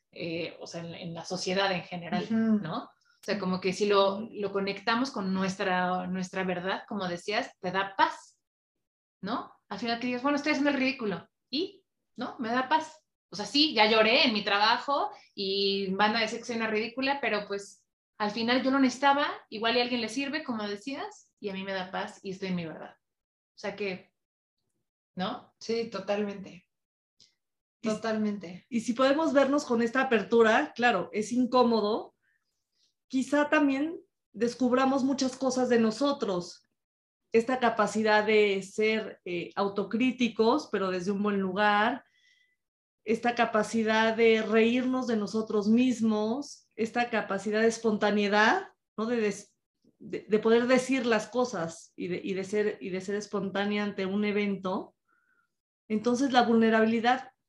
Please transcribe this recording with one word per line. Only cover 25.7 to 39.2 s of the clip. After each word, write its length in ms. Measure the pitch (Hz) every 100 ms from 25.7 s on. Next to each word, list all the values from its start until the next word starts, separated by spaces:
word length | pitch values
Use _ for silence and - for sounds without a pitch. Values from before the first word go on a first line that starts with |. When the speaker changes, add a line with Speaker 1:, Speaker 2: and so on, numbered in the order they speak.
| 226 226
Speaker 2:
totalmente. 800 | 190 190 202 208 196 - 170 _ _ _ _ _ _ _ _ _ _ _ _
Speaker 3:
Y 60 | 226
s- 60 |
Speaker 2:
Totalmente. 720 | 214 226 214 214 202 170 180 _
Speaker 3:
y 120 | 233
si 120 | -
podemos 380 | 233 262 285 320
vernos 320 | 269 269 285
con 180 | 294 226
esta 200 | 233 262
apertura, 720 | 262 226 185 233 220 233 302
claro, 360 | - 240 196 -
es 200 | 208 214
incómodo, 840 | 240 247 247 233 226 208 240 - _ _ _ _ _ _ _ _ _ _
quizá 420 | 262 247 285 294
también 500 | 311 285 269 311 370 - _ _
descubramos 720 | 202 233 - 254 254 262 277
muchas 320 | 262 269 262 -
cosas 320 | 262 247 247
de 100 | 233
nosotros, 840 | 226 214 285 277 202 180 175 - _ _ _ _ _ _ _
esta 280 | 226 226 254
capacidad 640 | 233 226 208 214 214 214
de 380 | 214 214 208 196
ser, 580 | 190 - 214 220 220 -